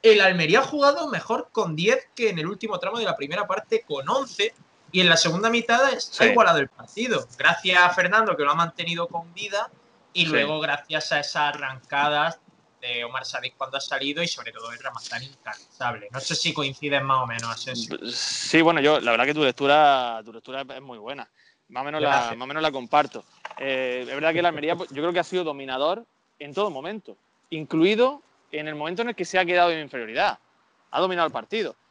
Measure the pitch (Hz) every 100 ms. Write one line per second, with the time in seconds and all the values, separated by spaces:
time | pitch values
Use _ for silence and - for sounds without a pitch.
0 | 226 214 190 180 156 214 269 302 277 285
1 | 302 190 - 233 - - 190 156 185 254
2 | - - 226 170 156 202 220 190 180 226
3 | 208 - 139 180 202 190 - 226 - 143
4 | 139 254 254 - 214 - _ _ _ 180
5 | 180 - 170 165 226 233 233 233 269 262
6 | - - 240 214 190 160 139 - - -
7 | 247 185 120 - 151 - 185 180 175 185
8 | 180 208 220 151 143 156 170 - 170 170
9 | 170 170 170 175 208 202 226 _ _ _
10 | _ 180 165 147 143 156 160 143 - 156
11 | - 151 143 165 147 143 139 135 _ 143
12 | 147 147 160 160 _ _ _ _ 123 120
13 | 120 127 135 131 127 _ 131 135 - 139
14 | 139 147 170 - 117 113 113 117 135 135
15 | - 117 131 - 131 127 - _ 123 113
16 | 104 127 - 165 170 151 139 135 147 139
17 | 135 131 127 117 117 113 135 117 110 -
18 | 113 123 - - - 160 165 165 143 151
19 | 117 113 131 151 143 117 139 147 147 135
20 | 123 113 110 110 - 131 135 131 139 120
21 | 107 139 113 _ _ _ _ 123 143 151
22 | 151 131 120 117 127 147 156 135 123 151
23 | 139 113 - _ - - 135 131 131 123
24 | 123 139 156 165 175 170 151 175 180 139
25 | 160 175 165 185 165 139 135 131 151 202
26 | 233 _ _ _ 147 147 208 139 156 214
27 | - 98 _ _ _ 160 151 160 180 214
28 | 254 285 _ _ _ 151 151 151 151 185
29 | 233 - 180 185 175 175 175 160 143 131
30 | 113 120 190 117 _ _ _ _ _ 143
31 | 185 180 160 127 110 220 170 - _